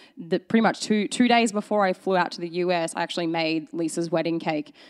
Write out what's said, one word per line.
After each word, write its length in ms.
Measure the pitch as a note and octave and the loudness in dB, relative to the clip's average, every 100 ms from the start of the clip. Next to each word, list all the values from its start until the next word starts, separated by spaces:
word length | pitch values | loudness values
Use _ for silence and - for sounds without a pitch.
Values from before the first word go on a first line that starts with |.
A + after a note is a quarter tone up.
| - - | -20 -14
the, 220 | E3+ F3+ | -4 -4
pretty 200 | - A3+ | 2 2
much 180 | G#3 - | 4 0
two, 260 | - G#3+ F#3+ | 0 0 0
two 220 | - A#3+ | 2 4
days 240 | A#3 A#3 | 4 2
before 320 | G3+ - G#3+ | -2 -2 2
I 80 | G3 | 2
flew 240 | F#3 - F#3 | 0 0 0
out 160 | E3 | 0
to 80 | - | -4
the 80 | E3+ | -6
U 240 | E3+ F3 | -2 0
S, 200 | F3 E3 - | 0 -2 -4
I 60 | |
actually 240 | E3+ - E3+ | -4 -2 -2
made 400 | E3 D#3+ D#3+ D3+ | 0 0 -2 -4
Lisa's 380 | E3 E3 - E3+ | -4 -4 -2 -2
wedding 300 | E3 E3 E3 | 0 0 -2
cake. 340 | E3 D#3 D3 - | -2 -4 -6 -14